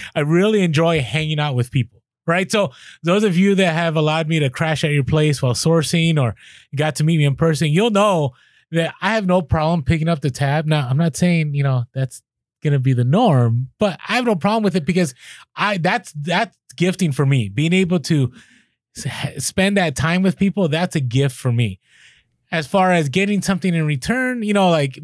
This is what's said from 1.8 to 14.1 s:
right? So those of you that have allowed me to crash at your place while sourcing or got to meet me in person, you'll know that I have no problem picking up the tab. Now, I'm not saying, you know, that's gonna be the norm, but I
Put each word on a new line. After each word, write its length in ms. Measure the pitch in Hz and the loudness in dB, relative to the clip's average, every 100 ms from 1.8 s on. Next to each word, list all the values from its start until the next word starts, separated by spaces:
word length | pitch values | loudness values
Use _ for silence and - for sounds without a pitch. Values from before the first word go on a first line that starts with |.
| 113 _ _ _ - | -4 _ _ _ -2
right? 220 | 170 190 | -2 0
So 200 | 220 175 - - - | -2 -2 -6 -20 -8
those 220 | 160 196 | 0 2
of 120 | 214 170 | 2 2
you 200 | 196 190 | 2 4
that 180 | 185 | 2
have 220 | 160 170 160 | 0 0 0
allowed 320 | 151 160 156 | 0 0 -2
me 100 | 160 | 0
to 100 | 143 | -2
crash 340 | - 160 151 | -2 -2 0
at 80 | 156 | 0
your 100 | 147 | 0
place 380 | 127 156 151 139 | 0 2 2 0
while 120 | 131 | 0
sourcing 640 | 120 160 165 143 170 165 156 | 0 2 2 2 0 2 2
or 160 | 123 - - - - 135 | 0 -4 -14 -20 -12 -4
got 200 | 151 - | -4 0
to 80 | |
meet 140 | 151 165 | 0 2
me 60 | |
in 100 | 143 | 2
person, 340 | 131 165 147 156 | 2 0 0 0
you'll 220 | 156 233 | 2 2
know 400 | 202 214 175 143 - _ _ - | 2 2 2 -2 -6 _ _ -6
that 240 | 165 160 - | -2 -2 -2
I 120 | 190 | -2
have 120 | 220 190 | 0 2
no 160 | 180 | 0
problem 400 | 165 160 156 170 | 2 0 2 0
picking 260 | 139 165 160 | 0 0 0
up 120 | 165 | -2
the 100 | 151 | -2
tab. 360 | - 139 151 151 | -2 0 0 0
Now, 200 | 156 127 | 0 0
I'm 80 | 135 | 0
not 200 | 170 - | 0 0
saying, 380 | 180 170 151 | 0 2 0
you 100 | 143 | 0
know, 200 | 139 127 120 | 0 0 -2
that's 300 | 131 131 - _ _ _ _ | -4 -6 -8 _ _ _ _
gonna 160 | 151 143 | -2 0
be 140 | 127 | 2
the 120 | 123 | 2
norm, 640 | 123 170 247 135 120 117 127 - | 2 4 4 4 4 0 -4 -2
but 180 | 208 160 | -4 -4
I 60 | - | -4